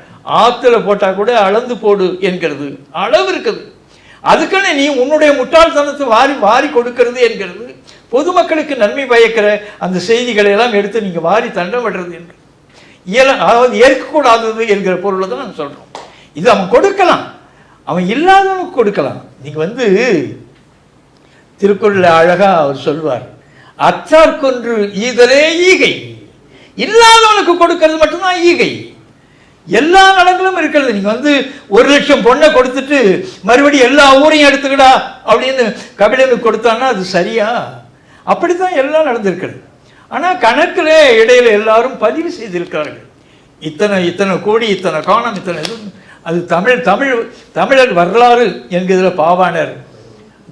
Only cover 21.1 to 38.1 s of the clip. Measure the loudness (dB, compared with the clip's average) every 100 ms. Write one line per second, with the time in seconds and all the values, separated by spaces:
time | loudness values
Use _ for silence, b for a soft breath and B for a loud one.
21.1 | _ b b b _ -2 0 0 2 2
22.1 | 4 2 2 2 2 0 -4 -6 -4 -4
23.1 | -6 -8 -20 b b b -2 -2 -2 2
24.1 | 4 4 2 -4 -4 -4 -4 -4 -4 -4
25.1 | 2 4 4 2 2 2 2 0 -4 -12
26.1 | -20 -20 _ _ b b -10 0 4 6
27.1 | 6 4 2 0 2 2 2 0 2 -2
28.1 | 0 -4 0 0 2 -2 -4 -16 -20 _
29.1 | _ b b b b -4 -2 2 4 6
30.1 | 4 2 2 0 -2 -2 0 -2 -2 -4
31.1 | -2 0 0 -2 B 0 2 4 2 2
32.1 | 2 2 4 4 4 2 -2 -2 2 2
33.1 | 0 B B 0 2 2 2 2 4 6
34.1 | 6 4 4 2 2 -2 4 4 4 0
35.1 | -12 -2 0 0 -2 -2 -4 B 0 0
36.1 | 2 2 2 0 0 0 0 -2 -4 -4
37.1 | -4 -2 -2 -2 -4 -8 -16 -20 b b